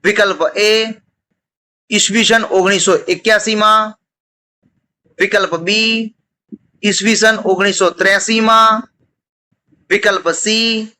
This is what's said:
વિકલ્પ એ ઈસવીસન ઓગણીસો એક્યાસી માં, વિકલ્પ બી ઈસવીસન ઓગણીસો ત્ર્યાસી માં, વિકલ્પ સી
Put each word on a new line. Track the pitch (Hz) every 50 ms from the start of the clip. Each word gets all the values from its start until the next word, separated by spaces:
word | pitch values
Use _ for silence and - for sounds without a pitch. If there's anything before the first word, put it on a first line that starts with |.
| -
વિકલ્પ | 208 208 214 208 196 180 151 165 151 -
એ | 202 208 214 220 220 220 220 220 - _ _ _ _ _ _ _ _ _ _ _ _ _ _ _ _ _ _
ઈસવીસન | - 208 - - 196 233 220 - - - -
ઓગણીસો | - - 190 180 190 202 190 - 196 180
એક્યાસી | 147 - - 180 - - 220 220 208 202 220 220
માં, | 214 214 214 220 220 214 214 214 _ _ _ _ _ _ _ _ _ _ _ _ _ _ _ _ _ _ _ _ _ _ _ _ -
વિકલ્પ | 180 - - 214 190 185 170
બી | 165 170 185 208 220 220 220 226 226 226 220 _ _ _ _ _ _ _ _ - - _ _ _ _ -
ઈસવીસન | 208 185 - 190 220 220 - 214 220 220 208 220
ઓગણીસો | 190 190 180 196 202 190 - 196 175
ત્ર્યાસી | - - 185 190 196 196 190 - 226 226
માં, | 220 220 226 220 220 220 220 220 - _ _ _ _ _ _ _ _ _ _ _ _ _ _ _ _ _ _ _ _ _
વિકલ્પ | - 202 208 208 196 180 - 165
સી | 160 - - 214 220 220 226 226 226 220 220 220 _ _